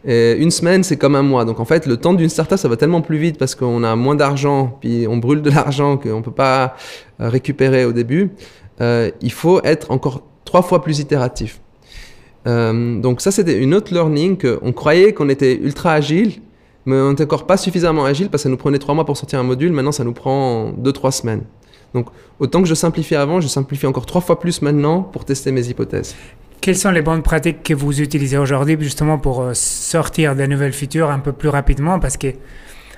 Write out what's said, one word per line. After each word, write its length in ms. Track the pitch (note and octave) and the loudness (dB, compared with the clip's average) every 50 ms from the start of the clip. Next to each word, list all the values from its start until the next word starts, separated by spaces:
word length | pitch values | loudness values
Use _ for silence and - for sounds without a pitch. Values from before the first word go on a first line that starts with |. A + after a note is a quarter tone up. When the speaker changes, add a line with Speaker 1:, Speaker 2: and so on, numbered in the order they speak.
| - | -2
Speaker 1:
Et 280 | C#3 A#2+ A#2 A#2 A#2 A2+ | 0 2 4 4 4 4
une 160 | G2 D3+ E3+ | 4 2 0
semaine, 320 | - - E3 E3+ F#3 F#3+ F#3 | 0 0 2 2 2 2 2
c'est 140 | - D#3 | 0 0
comme 180 | C#3 - C#3 D3 | 2 2 2 4
un 60 | C#3 | 4
mois. 240 | C#3 C#3 C3+ B2 A2+ | 4 2 2 2 0
Donc 140 | A2+ A2 - | 0 -2 -4
en 60 | A#2+ | 0
fait, 200 | - D#3+ E3+ E3 | 0 0 0 2
le 100 | C#3 A#2 | 0 -2
temps 160 | - - E3+ F#3 | 0 2 2 2
d'une 140 | F3+ D#3+ | 2 2
startup, 300 | D#3 - - D#3 - F#3+ | 0 0 -2 0 0 0
ça 100 | F#3+ - | 0 2
va 80 | C3+ A#2 | 0 2
tellement 260 | A2+ D3 D3+ E3+ E3+ | 2 2 2 2 0
plus 160 | D#3+ - D#3+ | 0 -2 -2
vite 200 | D3+ D#3 E3+ D#3 | 0 0 -2 0
parce 160 | - C3 C3 - | -2 -4 -4 -2
qu'on 280 | - C3+ A#2+ A#2 A#2+ A#2 | -4 -2 -2 0 0 0
a 120 | A2+ A2+ | 0 2
moins 200 | A2+ A#2+ C3+ D3 | 2 2 2 2
d'argent, 600 | C#3+ D3 C#3 C#3+ C3+ C#3 C#3+ C#3+ C#3 C3+ B2 A#2 - | 2 2 0 0 0 0 0 2 2 0 -2 -4 -6
puis 240 | - A#2 A#2 A#2 A2+ | -4 -2 -2 0 0
on 100 | G#2+ A#2 | 0 -2
brûle 240 | A#2 A2+ B2 D3 D3+ D3+ | 0 2 2 0 2 2
de 80 | D3 | 4
l'argent 460 | C#3+ D3+ - D3 C3+ C#3 C#3+ C#3+ C#3+ | 4 4 2 0 0 0 0 0 0
qu'on 240 | C3+ - A#2 G#2+ A2 A2+ | 0 -2 -4 -6 -4 -6
peut 80 | A#2+ | -6
pas, 440 | - - C#3 C3 C3 C3+ B2+ B2+ - - - - - - - - _ - | -2 0 2 2 2 2 0 -2 -4 -10 -18 -18 -18 -20 -20 -20 _ -6
euh, 80 | A#2 A2+ | -4 -2
récupérer 560 | A#2 C3 - - C#3 - C3 C3+ C3+ B2+ B2+ | -2 0 -2 -2 0 2 2 4 4 4 2
au 60 | A#2+ A#2 | 2 0
début. 380 | A#2+ A#2+ A#2+ C3+ E3+ G3+ F#3+ G3 - - - - - - - _ - | -2 -2 0 0 0 0 0 -4 -10 -20 -20 -20 -20 -20 -20 _ -2
Euh, 300 | A#2+ A#2+ A#2+ A#2 A#2 F#2+ - - | 0 0 2 2 0 -2 -4 -4
il 100 | - C3 | -6 -6
faut 300 | - - - E3 F#3 F3+ - | -6 0 2 4 4 4 4
être 280 | - D3+ D3+ - - | 2 0 0 0 -4
encore 320 | C3 B2+ - D3 C3 C3+ - - _ _ _ | -4 -2 -2 -4 -6 -6 -14 -16 _ _ _
trois 200 | - - F3+ F3+ | 0 2 2 2
fois 180 | - F#3 E3+ | 4 0 0
plus 180 | - D#3 D3+ C#3+ | 0 0 -4 -4
itératif. 600 | D3 C#3+ D3 C#3 B2 B2 - - A2+ A2 - - - _ _ _ - - - - - - - - - - - _ - | -2 0 0 0 0 -2 -4 -6 -10 -10 -10 -16 -20 _ _ _ -20 -20 -20 -20 -20 -20 -20 -20 -20 -20 -20 _ -4
Euh, 520 | A#2 A#2+ A#2 A#2 A2+ A2 A#2 A#2+ A#2+ A#2 G2+ | -2 0 0 0 0 0 0 -2 -2 -2 -2
donc 220 | - B2+ B2 - | 0 0 -2 0
ça, 100 | - G3 | 0 0
c'était 260 | G3 - G3 E3 C3 | 0 2 2 2 2
une 160 | F#2+ C3 C3+ E3 | 2 2 2 2
autre 180 | G#3 G#3 - F3+ | 2 0 0 0
learning 440 | E3+ E3 D#3+ D3+ C#3+ D#3+ F#3+ F#3+ | 0 2 2 2 2 2 0 0
qu'on 360 | F#3+ - B2+ A2+ - - B2 A#2+ | 0 0 0 0 0 -2 -4 -4
croyait 400 | - - D#3 D#3 F3+ F#3+ G#3+ G#3+ | 0 2 4 6 6 6 6 4
qu'on 160 | - D3+ C#3 | 2 0 0
était 240 | C3+ C#3 C#3 B2+ B2+ | 2 2 2 2 2
ultra 380 | - - C#3 C#3+ - - F3 D#3+ | 2 -2 -4 -4 -2 0 2 2
agile, 480 | D3+ C#3+ C#3 D#3 F3+ A#3 G#3+ - - - - _ _ _ _ _ _ _ | 2 2 2 0 2 2 0 -2 -6 -18 -20 _ _ _ _ _ _ _
mais 100 | B2+ C3 | 0 2
on 140 | C3+ C3+ C#3 | 2 2 2
n'était 120 | C#3 C#3 D#3 | 2 0 0
encore 200 | C#3+ D#3+ C#3+ - | 0 0 -2 2
pas 120 | - F#3 | 0 0
suffisamment 460 | F#3+ - G3 E3 F3+ E3 E3+ D#3 D#3 C3+ | 2 2 -2 0 0 2 2 2 2 2
agile 240 | C3+ C#3+ C#3+ G3 G3+ | 0 0 0 0 0
parce 120 | - C#3+ | 0 0
que 40 | - | 2
ça 40 | C3+ | 0
nous 80 | C3 | -2
prenait 220 | B2 - C#3+ C#3+ C3+ | 0 0 0 0 0
trois 160 | - - D3 | 0 -2 -2
mois 100 | D#3+ D#3 | 0 0
pour 100 | C#3+ C#3+ | -2 -4
sortir 220 | - - - - C3+ | -6 -6 -6 -4 -2
un 40 | B2+ | 0
module. 280 | B2+ B2+ B2+ D3+ F3 | -2 0 0 0 0
Maintenant, 200 | E3 C#3 C3 C#3+ D3 | 0 0 0 -2 -2
ça 100 | - B2 | -2 -4
nous 100 | A#2+ A#2 | -4 -6
prend 580 | - - C3+ C3+ C#3 C3+ B2+ A#2+ A2+ A2 A2 G2+ | -4 -4 -2 0 0 0 0 -2 -2 -4 -6 -6
deux, 140 | - A#2+ C3+ | -2 -2 -2
trois 200 | C3+ - - C3+ | -2 0 -2 -2
semaines. 320 | C3 - - A2+ A2 G#2+ G#2+ - _ _ _ _ _ _ - _ - | -2 0 -4 -4 -4 -4 -6 -10 _ _ _ _ _ _ -20 _ -6
Donc, 140 | B2+ A#2 - - - - - _ _ | -6 -6 -6 -12 -20 -20 -20 _ _
autant 240 | C#3+ B2 - F3 F#3+ | -2 0 2 2 2
que 40 | |
je 60 | E3 D#3+ | 2 2
simplifiais 440 | - - E3+ D#3+ D#3+ D3+ - F3 | 0 0 0 0 -2 -4 -2 0
avant, 220 | D3 C#3+ C#3+ E3+ F#3 | 0 0 0 0 0
je 80 | D#3+ | 0
simplifie 380 | C3 - C#3+ C3+ - C#3+ C#3 - | 0 -2 -4 -4 -4 -6 -4 -4
encore 220 | C3+ C3 C3+ A#2 | -2 -2 -4 -6
trois 120 | - - F3+ | -2 -4 -2
fois 200 | F3 - E3+ - | 0 0 -2 0
plus 240 | - F3 E3+ - D3+ | 0 -4 -4 -2 0
maintenant 380 | C#3+ D3 D3 C#3+ D3+ E3 F#3 F#3+ | 0 0 2 2 2 0 0 -2
pour 220 | - - - - | -6 -10 -12 -6
tester 260 | - C#3 C3+ - C#3+ | -4 -6 -4 -2 -2
mes 160 | C3 B2+ A#2+ A#2+ | -2 -2 -2 -4
hypothèses. 460 | B2 - A2+ G#2 - F#2 - - - - - - - - - - - - - | -4 -6 -6 -4 -4 -6 -6 -8 -14 -18 -20 -20 -20 -20 -20 -20 -16 -6 -2
Speaker 2:
Quelles 140 | G3 F#3 | -2 -2
sont 140 | F#3 - G3+ | 0 0 2
les 100 | F3+ E3 | 2 2
bonnes 220 | D3+ D#3+ D#3+ D#3+ D3+ | 2 0 0 0 0
pratiques 380 | - E3 D#3 C3+ E3+ D#3+ - | 0 0 2 0 -2 -4 -4
que 120 | - - D#3 | -2 -2 -2
vous 260 | C#3 C#3+ D3 C#3 C#3 | 0 0 -2 0 0
utilisez 380 | D3+ C#3+ D#3+ D3 C#3 C3 C#3 | -2 0 0 -2 0 0 0
aujourd'hui 400 | C#3 C#3+ C3 C#3+ C3 C#3 D3 D#3+ D3+ | 0 2 2 0 0 2 0 0 0
justement 380 | D3+ C#3 - - D3+ D3+ D#3 | -2 -4 -2 0 0 0 0
pour, 240 | C#3+ C3 C#3 B2 B2+ | 0 0 -2 -2 -2
euh, 100 | B2+ B2+ A#2+ | -4 -2 -4
sortir 800 | - - - - - - - - E3 D3 - - - D#3 D3 C3+ | -4 -4 -4 -4 -6 -6 -2 -2 -2 -2 0 0 0 0 0 2
des 140 | C3+ C#3 | 0 0
nouvelles 240 | C#3 C#3+ C#3 C#3+ C3+ | 0 0 0 0 -2
features 380 | B2+ - C#3+ C#3 - D#3+ E3 D3 | -2 -4 -8 -4 -2 0 0 0
un 80 | C#3+ C3+ | 0 -2
peu 140 | C3 C#3+ C3+ | -2 -4 -6
plus 160 | - - D3+ | -2 -2 0
rapidement ? 500 | C#3 C#3+ C#3 - C#3 C#3 D3 E3 F#3+ F3 | 0 2 2 2 2 2 0 0 0 0
Parce 160 | C#3+ C3 - | -2 -4 -4
que 120 | - - C3+ B2+ - - - - - - - - - - - - | -4 -6 -6 -6 -8 -16 -20 -20 -20 -20 -20 -20 -20 -20 -20 -20